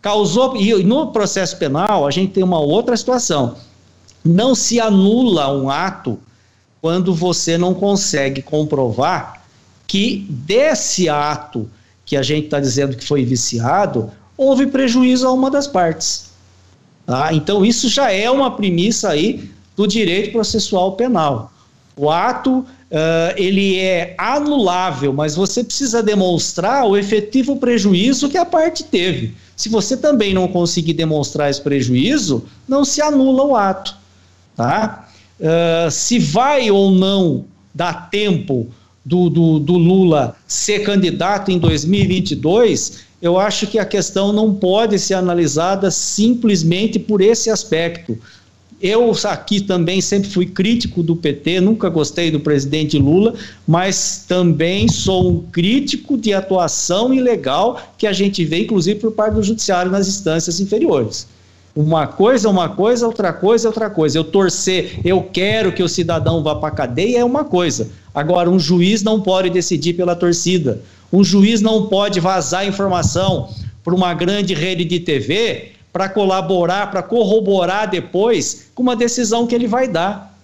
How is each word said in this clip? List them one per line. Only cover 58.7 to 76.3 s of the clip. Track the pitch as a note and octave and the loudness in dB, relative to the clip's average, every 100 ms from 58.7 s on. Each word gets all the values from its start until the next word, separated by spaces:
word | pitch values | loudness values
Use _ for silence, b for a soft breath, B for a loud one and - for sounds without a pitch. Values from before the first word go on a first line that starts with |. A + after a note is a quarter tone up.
| G#3 E3 G#3 | 0 0 0
por | A3+ | -2
parte | A3+ A3 | 0 0
do | G#3+ | 0
judiciário | G3+ A3 - F3+ F3+ | 0 -2 0 0 0
nas | G3 G3 | 0 -2
instâncias | F#3+ D#3+ E3 E3 E3+ | -2 -2 -2 -2 -4
inferiores. | G3 G#3 D#4 D3+ A2 - - b b b b - | -2 0 2 2 0 -6 -16 b b b b -2
Uma | D3+ D#3+ C#3+ | 0 2 -2
coisa | - G3+ B3+ G#3+ | 2 4 4 2
é | |
uma | F#3+ E3 | 2 0
coisa, | - G#3 A#3+ A#3 | 0 0 2 0
outra | A3+ G3 | -2 -4
coisa | D#3+ F#3+ A3+ A3 | 0 2 2 2
é | |
outra | A3 G#3+ | -2 -4
coisa. | F#3+ D#3 D#3 | 0 0 0
Eu | |
torcer, | D#3 G3 F#3 - - F#3 - - | 0 2 2 0 -2 -2 -4 -4
eu | F3 F#3+ | 0 0
quero | F#3 - F#3+ A3 G3 | 0 -2 0 0 -2
que | G#3+ | 0
o | E3+ | -2
cidadão | - E3+ E3 D#3 E3 | -2 -2 -2 -2 -2
vá | D3+ D3+ | -2 -2
pra | D3+ | -4
cadeia | - B2+ A#2+ G3+ A#3+ | -4 -4 -2 0 2
é | A#3+ | 0
uma | C#4 | 0
coisa. | D4 F3+ E3+ A2+ A2 B B - | 0 0 0 -4 -8 B B -6
Agora, | D3+ F3+ F3 | 0 2 2
um | F#3 | 2
juiz | D3 F3+ F3+ A3 | 2 2 2 2
não | G#3+ G#3+ | 0 0
pode | G#3 F#3+ F#3 | 0 0 2
decidir | F3+ E3+ D#3+ D#3 | 0 -2 -2 -2
pela | F3 F3+ F3 | -2 -2 0
torcida. | F3 E3+ E3+ F#3 C#3 A2 B B B | 0 0 0 0 0 -4 B B B
Um | F3+ | 2
juiz | G3 G3+ G3+ A3+ | 4 4 4 4
não | A3 A3 G3+ | 2 2 0
pode | F#3+ G3+ F#3+ | 0 0 0
vazar | F3 F#3 - F3+ G3+ | 0 0 -2 -4 -4
informação | G3 G3 F3+ D3 F3 D3+ D3+ B2 B B B | -2 -2 0 0 0 0 -2 -6 B B B
pra | - | -2
uma | F3+ F3+ | 0 0
grande | E3+ F3 G#3 G3 | 0 -2 -2 -2
rede | E3 F3+ F3+ E3+ | -2 -4 -4 -2
de | F3 | -2
T | E3+ C#3 | -2 -2
V | A2+ F#3 A3+ - - B _ | 0 -2 -2 -4 -12 B _
pra | F3 F#3+ | -6 -4
colaborar, | G#3+ G3 | 0 0